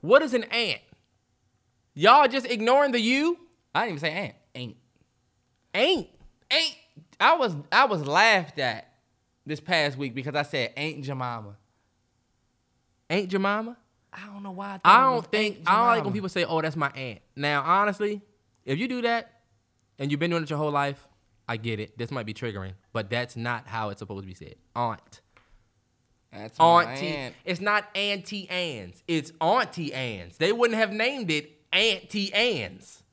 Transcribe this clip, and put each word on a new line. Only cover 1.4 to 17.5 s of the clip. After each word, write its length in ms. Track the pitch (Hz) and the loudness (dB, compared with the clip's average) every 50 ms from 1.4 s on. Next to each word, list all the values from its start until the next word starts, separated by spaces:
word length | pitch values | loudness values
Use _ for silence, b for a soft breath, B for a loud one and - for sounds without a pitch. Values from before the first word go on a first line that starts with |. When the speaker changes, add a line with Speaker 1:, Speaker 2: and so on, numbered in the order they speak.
| _ _ _ _ _ _ _ _ _ _ | _ _ _ _ _ _ _ _ _ _
Speaker 1:
Y'all 340 | _ 147 156 208 247 294 294 262 | _ 4 6 8 8 8 8 6
just 180 | 240 269 240 | 2 -2 -2
ignoring 460 | - 247 214 220 233 254 277 285 285 | -2 -4 -2 2 4 4 4 4 4
the 80 | 240 240 | 2 0
U? 380 | 220 226 254 269 294 339 349 - - _ _ _ _ _ _ | 2 2 2 2 2 0 -2 -4 -8 _ _ _ _ _ _
Speaker 2:
I 60 | 170 | -2
didn't 180 | 220 233 175 139 | -2 -2 -4 -4
even 20 | |
say 120 | 156 160 | -6 -4
aunt. 220 | 156 185 202 113 - _ _ _ _ | -4 -4 -8 -8 -12 _ _ _ _
Ain't. 220 | 127 127 117 98 _ _ _ _ _ _ _ _ _ _ _ _ _ _ _ _ _ _ _ _ | -12 -12 -12 -14 _ _ _ _ _ _ _ _ _ _ _ _ _ _ _ _ _ _ _ _
Speaker 1:
Ain't. 340 | 190 240 320 381 285 170 - _ _ - - _ _ _ _ | 0 2 2 2 0 -2 -8 _ _ -20 -20 _ _ _ _
Speaker 2:
Ain't. 260 | - 311 330 311 240 - _ _ _ 151 156 _ _ _ | 0 0 0 0 -6 -12 _ _ _ -20 -20 _ _ _
I 180 | 190 247 330 | 4 4 4
was, 180 | 339 269 220 165 143 147 - | 4 2 -2 -2 -4 -6 0
I 140 | - 220 277 | 4 4 4
was 220 | 254 208 165 147 | 4 2 -2 -2
laughed 520 | 139 147 175 208 226 214 190 170 143 - - | 2 4 6 6 6 4 2 0 -4 -6 -4
at 320 | 135 123 110 107 - _ _ _ _ _ _ _ _ _ _ _ _ | -4 -4 -4 -6 -10 _ _ _ _ _ _ _ _ _ _ _ _
this 160 | 135 151 147 | -10 -10 -10
past 380 | - - 180 165 151 143 135 131 | -4 0 0 2 2 0 -2 -4
week 160 | 143 135 113 | -8 -6 -6
because 200 | 135 127 147 143 | -6 -8 -4 -2
I 100 | 147 147 | -4 -4
said 280 | 143 - 139 120 113 - 131 | -2 -2 -4 -4 -4 -4 -6
Aunt 240 | 147 156 151 135 | -8 -8 -8 -8
Jemima. 540 | 139 135 139 131 127 123 120 117 107 101 101 - _ _ _ _ _ _ _ _ _ _ _ _ _ _ _ _ _ _ _ _ _ _ _ _ _ _ _ _ _ _ | -10 -8 -6 -6 -6 -6 -6 -8 -12 -14 -18 -20 _ _ _ _ _ _ _ _ _ _ _ _ _ _ _ _ _ _ _ _ _ _ _ _ _ _ _ _ _ _
Speaker 1:
Aunt 180 | 165 196 202 180 | -2 -2 -2 -2
Jemima? 480 | 185 196 190 196 202 214 220 233 247 _ _ _ _ _ _ _ | -2 -2 0 0 0 -2 -4 -8 -12 _ _ _ _ _ _ _
Speaker 2:
I 140 | - - 190 | -20 -20 -18
don't 160 | 208 202 202 | -18 -16 -14
know 80 | 202 196 | -14 -14
why 160 | 185 180 196 | -12 -12 -12
I 60 | 202 | -12
thought 80 | 196 190 _ | -12 2 _
Speaker 1:
I 140 | 170 196 240 | 8 8 8
Speaker 2:
it 40 | 262 | 8
Speaker 1:
don't 120 | 269 254 | 6 2
Speaker 2:
was 100 | 233 190 | 0 -2
Speaker 1:
think, 300 | - - 214 214 208 196 - | -2 -2 0 0 0 -2 -4
Speaker 2:
Aunt 100 | 165 170 | 0 2
Speaker 1:
I 80 | 190 | 4
don't 100 | 220 233 | 4 6
like 80 | 240 233 | 4 4
when 20 | 226 202 | 2 2
Speaker 2:
Jemima. 80 | 196 185 | -2 -4
Speaker 1:
people 140 | 214 190 185 | -4 -4 -4
say, 160 | - 185 175 | -2 -2 -2
"Oh, 160 | - 165 160 | 0 0 0
that's 160 | 156 160 143 | 0 0 -2
my 140 | 160 147 139 | -2 -4 -4
aunt." 300 | - 135 135 127 107 - _ _ _ | -4 -6 -12 -12 -12 -14 _ _ _
Now, 260 | - 143 147 | -4 -2 0